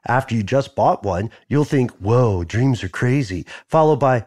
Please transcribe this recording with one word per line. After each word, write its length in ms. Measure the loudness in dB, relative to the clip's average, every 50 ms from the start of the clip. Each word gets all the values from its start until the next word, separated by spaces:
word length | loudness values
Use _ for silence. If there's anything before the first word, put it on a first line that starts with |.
| -4
after 280 | -2 -2 -2 0 -2 -2
you 80 | -4 -2
just 320 | 0 -2 -2 -2 -2 -2
bought 280 | 0 2 2 0 0 -2
one, 260 | -4 -2 -2 -4 -6 -8 -14 _
you'll 160 | -4 -2 0 0
think, 260 | 0 0 0 0 -2 -4
"Whoa, 460 | -6 -2 2 2 4 4 2 0 -2 -4
dreams 400 | -4 -2 0 0 0 0 -2 -4
are 60 | -8
crazy," 560 | -6 -4 -2 0 0 0 -2 -4 -6 -8 -10 -12 -16 -20 -8
followed 320 | _ 2 4 4 4 4 2
by, 260 | 2 2 2 0 -2